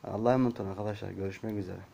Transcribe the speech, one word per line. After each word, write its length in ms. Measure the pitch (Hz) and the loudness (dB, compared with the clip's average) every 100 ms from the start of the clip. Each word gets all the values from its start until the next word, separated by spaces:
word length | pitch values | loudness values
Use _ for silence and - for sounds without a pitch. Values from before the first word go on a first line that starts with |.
Allah'a 300 | - 101 117 | -2 2 6
emanet 260 | 131 127 117 | 6 4 2
olun 100 | 98 | -4
arkadaşlar. 420 | 95 104 104 101 | -2 -4 -4 -6
Görüşmek 460 | 95 98 95 110 104 | -4 -4 -4 -4 -4
üzere. 220 | 90 95 98 | -4 -8 -12